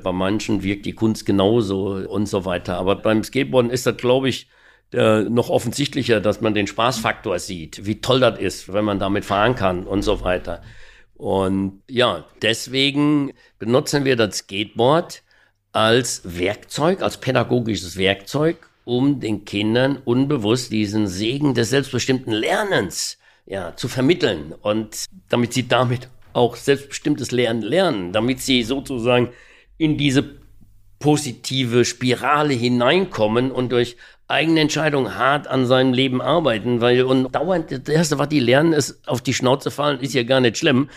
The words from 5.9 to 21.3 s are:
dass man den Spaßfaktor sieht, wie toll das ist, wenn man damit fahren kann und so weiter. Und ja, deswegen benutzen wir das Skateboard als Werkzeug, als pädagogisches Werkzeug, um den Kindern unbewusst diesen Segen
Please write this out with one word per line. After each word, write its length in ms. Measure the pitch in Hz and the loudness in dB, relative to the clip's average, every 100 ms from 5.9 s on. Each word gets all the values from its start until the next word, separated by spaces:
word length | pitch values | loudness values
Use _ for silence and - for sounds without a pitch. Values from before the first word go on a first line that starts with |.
| 143 120 110 | -2 0 2
dass 200 | 101 101 | 2 0
man 140 | 110 104 | 0 0
den 100 | 101 | -2
Spaßfaktor 720 | - 117 135 117 104 110 90 | 0 0 0 -2 -4 -4 -6
sieht, 480 | - 90 78 - 101 | -6 -10 -12 -10 -6
wie 160 | 104 | -4
toll 180 | - 131 | 0 4
das 200 | 120 98 | 4 2
ist, 340 | 98 - - | -4 -6 -6
wenn 120 | 95 107 | -2 -2
man 120 | 101 | -2
damit 280 | 98 101 - | -2 -2 0
fahren 280 | 101 110 | 2 2
kann 320 | 123 95 90 98 | 2 0 -2 -2
und 160 | 98 | -2
so 200 | 104 95 | 0 -2
weiter. 420 | 92 90 - 85 - - - - - | -2 -4 -4 -10 -14 -20 -20 -20 -20
Und 680 | _ - 95 95 98 98 95 - | _ -2 0 0 0 -2 -6 -6
ja, 360 | 120 120 85 - _ | 0 0 0 -8 _
deswegen 920 | 110 113 - 131 139 139 147 147 139 - _ _ | -2 -2 -4 -2 0 2 2 2 -2 -8 _ _
benutzen 480 | 107 127 - 143 135 | 0 0 2 0 2
wir 100 | 123 | 2
das 220 | 107 - | 0 -2
Skateboard 840 | - 98 104 107 120 160 180 - _ _ _ _ _ | -8 -8 -8 0 2 2 0 -12 _ _ _ _ _
als 500 | - 110 120 127 - | 0 4 2 0 -6
Werkzeug, 800 | 95 87 92 104 - - 151 190 | -10 -4 -4 -4 -8 -2 -2 0
als 160 | 104 - | -4 -4
pädagogisches 800 | - 127 113 123 113 95 90 85 | -2 0 2 0 0 -4 -6 -2
Werkzeug, 600 | 95 98 - 139 156 175 _ _ - | 0 0 -4 -2 -2 -2 _ _ -4
um 340 | 123 139 135 | 0 2 0
den 240 | 110 104 | -2 -6
Kindern 540 | - 101 107 117 135 139 - | -4 -2 0 2 2 0 0
unbewusst 640 | 123 139 147 104 127 - | 0 2 0 0 0 0
diesen 360 | 110 104 107 104 | -2 0 0 -2
Segen 480 | 90 110 | -2 -4